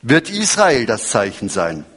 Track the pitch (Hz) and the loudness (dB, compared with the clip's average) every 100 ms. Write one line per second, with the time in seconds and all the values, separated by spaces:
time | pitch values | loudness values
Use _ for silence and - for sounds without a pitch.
0 | 117 156 165 202 208 - 196 139 117 110 | 4 2 2 -4 -2 2 4 4 0 -2
1 | - 113 98 95 101 98 85 80 73 | 0 0 0 -4 -6 -2 -4 -6 -14